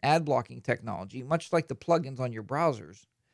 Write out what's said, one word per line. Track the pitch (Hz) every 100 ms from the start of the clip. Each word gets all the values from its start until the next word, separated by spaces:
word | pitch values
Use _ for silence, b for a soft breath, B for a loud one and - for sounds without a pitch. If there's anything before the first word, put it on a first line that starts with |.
ad | 135 160
blocking | 151 127 117 120
technology, | - 117 117 90 98 123
much | 127 160 -
like | 170 156
the | -
plugins | - 165 135 127
on | 127
your | 113
browsers, | 101 143 165 123 78 101 _ _ _